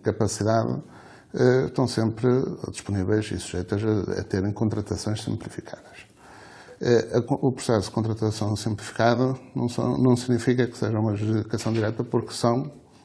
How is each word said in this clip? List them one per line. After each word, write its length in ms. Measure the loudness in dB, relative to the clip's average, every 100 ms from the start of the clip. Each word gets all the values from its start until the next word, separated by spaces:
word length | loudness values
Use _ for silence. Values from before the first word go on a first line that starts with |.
capacidade, 760 | -2 0 0 0 2 2 0 -4 -8 -18 -20 -20 -8
eh, 320 | 2 4 4 2
estão 200 | 0 0
sempre 420 | 2 0 2 2 2 0 -4 -8
disponíveis 600 | -8 -4 -2 0 0 0
e 80 | -6
sujeitas 420 | -6 -6 -2 0
a, 360 | 2 0 0 -4
a 40 |
terem 280 | -2 0 0
contratações 720 | 0 0 -2 -4 -4 -2 -4
simplificadas. 840 | -4 -6 -6 -12 -12 -16 -18 -20 -20 -20 -20 -20 -20 -20 -20 -2
Eh, 360 | 4 4 4 0
a 40 |
co-, 240 | 0 0 0
o 60 |
processo 380 | 0 2 2 2
de 20 |
contratação 640 | -2 -2 0 -2 -2 -2 -2
simplificada 800 | -2 -4 -4 2 2 4 2 -2 -6
não 140 | -4 -2
são, 300 | 0 0 4
não 180 | 4 4
significa 500 | 2 2 2 2 2
que 120 | -2
seja 200 | -2 0
uma 140 | 0
adjudicação 600 | 0 0 0 -2 -4 -2
direta, 320 | 0 0 -2 -2
porque 260 | -2 -2
são 400 | 0 2 2 -2 -10 -20 -20